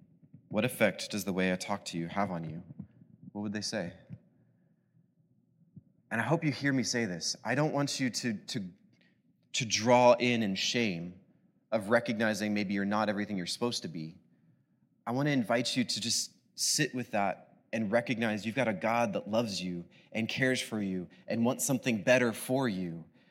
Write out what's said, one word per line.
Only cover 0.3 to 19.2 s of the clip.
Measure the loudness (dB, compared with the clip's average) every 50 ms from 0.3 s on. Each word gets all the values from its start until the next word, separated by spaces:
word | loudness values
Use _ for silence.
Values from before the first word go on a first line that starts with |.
| -20 -20 -14 -6
"What | -2 -2 -2
effect | 0 0 2 2 2 2 0 -6 -6
does | -6 -6 -4
the | -2 0
way | 0 2 2 0
I |
talk | -2 -2 -4 -6 -6 -6
to | -6 -6 -6
you | -6 -4
have | -2 -2 -2 -2
on | -2 -6 -6
you?" | -8 -10 -12 -12 -14 -16 -16 -18 -18 _ -20 -20 -20 -20 -20 -20 -14 -10
what | -8 -6
would | -6 -6
they | -6
say? | -6 -4 -4 -4 -6 -6 -8 -14 -18 -18 -18 -18 _ _ _ _ _ _ _ _ _ _ _ _ _ _ _ _ _ _ _ _ _ _ _ _ _ _ _ _ _ _ -20 -20 -20 _ _ _ _ -6
And | -4 -2
I | 0
hope | 0 0 0 2
you | 0 -2
hear | 0 0 0 0
me | 0 0
say | 0 0 0 -2
this. | -2 -2 -4 -6 -6 -8 -6 -4
I | -2 0
don't | 2 2 2 0
want | 0 -2 -2 -2 -2
you | -2 -2
to, | -2 -2 -4 -4 -4
to, | -6 -6 -8 -8 -6 -8 -8 -10 -16 _ _ _ _ _ _ _ _ _ _ _ _ _ _ -4
to | -4 -2
draw | 0 0 2 6 8 8 10 10 10 8
in | 8 6 2 2 2 2
in | 0 0
shame | -2 -2 0 0 0 0 0 0 -2 -6 -10 -12 -16 -20 _ _ _ _ _ _ _ _ -4 -2
of | -2 2 4
recognizing | 2 2 4 2 0 0 2 0 0 0 0 0 0
maybe | 0 0 0 0
you're | 0 0
not | 0 2 2 2 0
everything | 0 -2 -2 -4 -4
you're | -4 -4
supposed | -4 -4 -2 -2 -2 -2 -4 -6
to | -8
be. | -8 -8 -10 -10 -12 -16 -20 _ _ _ _ _ _ _ _ _ _ _ _ _ _ _ -8
I | -4
want | -2 0 2
to | 2 2
invite | 2 2 4 2 2 2 2 0
you | 0 0
to | 0 -2 -4
just | -2 -2 -2 -2 -2 -4 -10 _ _ _ _
sit | -4 -2 0 2 2 0 0 -2
with | -4 -6 -2
that | 0 0 0 0 0 -4 -8 -20 -20 -20 _ _ -4
and | -2 0 2
recognize | 2 2 2 0 -2 0 0 0 0 -2 -4
you've | -4 -2
got | 0 0 0
a | 0
God | 0 0 0 2 2 2 2 0
that | -2